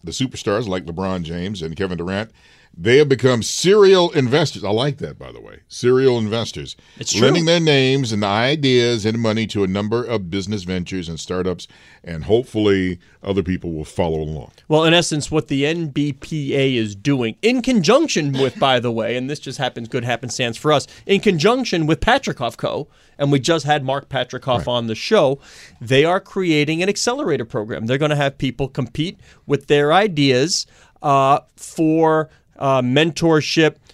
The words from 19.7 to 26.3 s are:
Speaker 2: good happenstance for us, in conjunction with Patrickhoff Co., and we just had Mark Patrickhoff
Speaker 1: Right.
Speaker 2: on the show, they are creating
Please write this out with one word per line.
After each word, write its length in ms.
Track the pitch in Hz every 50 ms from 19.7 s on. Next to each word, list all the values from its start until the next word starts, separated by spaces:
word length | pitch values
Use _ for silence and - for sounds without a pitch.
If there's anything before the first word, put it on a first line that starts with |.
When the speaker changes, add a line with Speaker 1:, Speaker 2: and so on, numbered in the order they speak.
| - 127 117 113
Speaker 2:
good 160 | - 131 117
happenstance 540 | 123 120 113 - 120 - - 131 117 113 -
for 140 | - 151
us, 140 | 156 - - - - - - -
in 140 | 196 196
conjunction 640 | - 220 190 156 143 202 240 262 247 - - 175 160 147
with 140 | 165 156
Patrickhoff 560 | - - 240 269 - - 147 - 135 113 - -
Co., 320 | - - - 104 147 - _ _ _ _ _ -
and 120 | 143 143
we 80 | 143 139
just 260 | 117 - 165 165 151
had 180 | 143 151 151 131
Mark 260 | 131 135 139 - _
Patrickhoff 500 | - 131 123 - - 123 - 139 123 117
Speaker 1:
Right. 80 | - 127
Speaker 2:
on 180 | 120 123 117
the 80 | 113 110
show, 460 | - - - 214 208 160 131 139 139 - - - - - - - _
they 240 | 123 110 135 135 147
are 140 | 165 180 190
creating 640 | 190 -